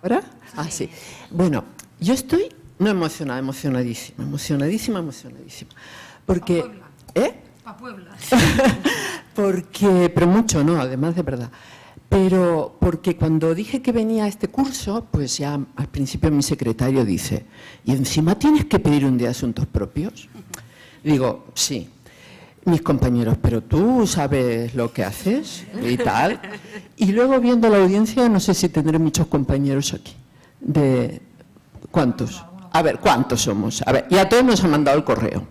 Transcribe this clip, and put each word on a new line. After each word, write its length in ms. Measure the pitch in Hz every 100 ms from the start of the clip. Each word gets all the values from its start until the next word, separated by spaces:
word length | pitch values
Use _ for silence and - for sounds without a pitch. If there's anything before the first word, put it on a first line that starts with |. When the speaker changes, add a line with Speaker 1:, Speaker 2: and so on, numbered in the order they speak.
| 180
Speaker 1:
¿Ahora? 160 | 262 403 - -
Ah, 160 | - 156
sí. 180 | - - - - - -
Bueno, 320 | - 180 131 - - - _
yo 160 | 170
estoy, 320 | 254 - 330 480 - - -
no 100 | 202
emocionada, 500 | 190 160 - 143 123
emocionadísima, 840 | 135 135 151 127 123 113 - -
emocionadísima, 760 | 131 143 - 147 143 220 - 202
emocionadísima. 720 | 165 - 127 131 131 - - - - - - -
Porque, 360 | - 185 180 175
Speaker 2:
Pa' 40 | 165
Puebla. 180 | - - - - -
Speaker 1:
¿eh? 180 | 269 - - -
Speaker 2:
Pa' 120 | - -
Puebla. 340 | 247 196 180 - -
Speaker 1:
<laughs> 1040 | 254 - 233 262 - - - - - -
Porque, 800 | - 202 185 - - 202 185 175
pero 140 | 175 175
mucho, 340 | 196 226 156
¿no? 180 | 143 170
Además 360 | 127 127 156 170
de 60 |
verdad. 280 | 147 127 120 - - - - - _
Pero 680 | 196 190 185 180 160 - -
porque 360 | 180 165 - 170
cuando 360 | 160 160 160
dije 300 | 165 214 269
que 80 | 254
venía 340 | 233 220 220
a 40 | 208
este 180 | 196 190
curso, 580 | - 277 254 - 214 226
pues 280 | - 135 -
ya 200 | 143 147 131
al 140 | - 139
principio 420 | 143 135 - 160
mi 140 | 147
secretario 600 | 139 151 117 113 127 135
dice, 400 | 113 85 - - - - - -
"Y 60 | -
encima 480 | 131 131 156 160 208
tienes 260 | 294 302 -
que 120 | 202
pedir 260 | - 147
un 140 | 135 123
día 80 | 120
de 60 |
asuntos 340 | 123 123 110 143
propios". 600 | - 98 - 180 - - - - - - - - -
Digo, 440 | 147 143 127 - -
"Sí". 360 | - - 135 82 - - - - - - -
Mis 160 | - 165
compañeros, 540 | - 143 127 120 113 120
"Pero 180 | - 117
tú 440 | - 147 208 254 196
sabes 680 | 175 139 139 123 117 117
lo 180 | 127 117
que 120 | -
haces", 600 | 98 98 190 254 311 - - 196
y 120 | 117 123
tal. 440 | 240 107 156 - 190 208 - 214 - -
Y 160 | 196
luego 260 | 208 254 269
viendo 280 | 240 247 226
la 80 | 208
audiencia, 500 | 185 196 214 262 240
no 120 | 202
sé 140 | -
si 140 | 185 180
tendré 300 | 156 151 160
muchos 280 | 160 - 165
compañeros 680 | 151 131 135 139 135 139
aquí. 220 | - - - - _ _ _
De, 600 | - 147 139 127 117 - - - - - _ - -
¿cuántos? 520 | - 135 - 113 - - - -
A 100 | 160
ver, 160 | 156 -
¿cuántos 440 | 202 123 - 120
somos? 400 | - 101 110 - -
A 60 |
ver, 140 | 131 -
y 60 | 180
a 120 | 190
todos 140 | 233
nos 200 | 254 208
han 60 | 185
mandado 260 | 147 139 147
el 80 |
correo. 420 | 151 113 113 90 -